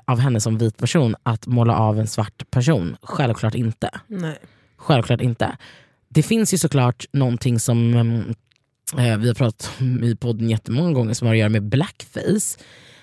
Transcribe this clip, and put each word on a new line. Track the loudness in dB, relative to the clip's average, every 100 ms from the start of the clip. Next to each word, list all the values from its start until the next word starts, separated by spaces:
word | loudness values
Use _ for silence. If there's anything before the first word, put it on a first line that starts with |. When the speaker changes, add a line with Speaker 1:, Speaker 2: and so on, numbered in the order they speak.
| 0
Speaker 1:
av | 0
henne | 2 2
som | 0 0
vit | 0 0
person | 0 2 2 0
att | -2 -4 0
måla | 2 2 4
av | 2 2
en | -2
svart | -4 -6 -8 -4
person. | 0 2 2 -2 -8
Självklart | -8 -2 -2 0 -2 -2
inte. | -4 -4 -8 -8 -12
Speaker 2:
Nej. | -8 -8 -8 -16 _ _ _
Speaker 1:
Självklart | 0 2 2 0
inte. | 0 -2 -4 -6 -16 -20 _ _ _
Det | 0
finns | 2 2 0
ju | 0
såklart | 0 2 2 0 -4
någonting | 0 0 0 0 0
som, | 2 2 4
mm, | 4 2 0 -4 -10 _ _ _ _ -8 -2
eh, | 0 2
vi | 0
har | 0
pratat | -2 -2 -12 -4
om | -2 0
i | -2 -2
podden | -4 -2 -2
jättemånga | -2 -2 -2 0
gånger | 0 0
som | 0 2
har | 2
att |
göra | 2
med | 0
blackface. | 0 -2 -2 -8 -14 -6 -2 -2 -2 -8 -16 -20 -20 -20